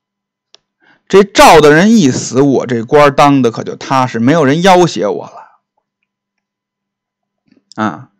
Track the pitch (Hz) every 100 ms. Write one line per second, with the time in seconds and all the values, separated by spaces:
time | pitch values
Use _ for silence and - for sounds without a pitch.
0 | _ _ _ _ _ _ _ _ _ _
1 | - 190 202 - 269 170 147 151 202 226
2 | 143 123 - 120 143 123 120 120 113 147
3 | 147 135 143 139 120 - - - - 135
4 | 127 113 120 165 135 151 185 180 170 -
5 | 98 82 - - - _ _ _ _ _
6 | _ _ _ _ _ _ _ _ _ _
7 | _ _ _ _ _ _ _ - 107 78
8 | - _